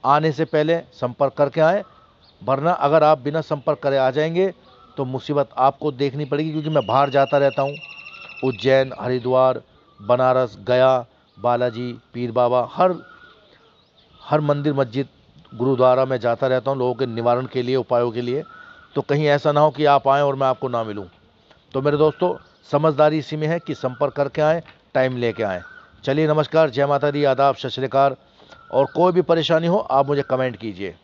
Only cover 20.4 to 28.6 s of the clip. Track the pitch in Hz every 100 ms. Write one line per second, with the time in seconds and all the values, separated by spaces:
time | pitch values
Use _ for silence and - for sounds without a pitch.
20.4 | 135 127 131 120 110 104 90 _ _ _
21.4 | _ _ _ 135 143 147 156 - 180 -
22.4 | - _ - 143 160 139 151 156 135 151
23.4 | 151 170 - 147 131 123 143 143 139 151
24.4 | 151 170 - _ _ 139 131 127 120 107
25.4 | 104 90 - - - _ - 143 156 156
26.4 | 147 156 156 120 143 143 147 147 143 131
27.4 | 139 139 131 120 127 135 139 127 _ _
28.4 | - -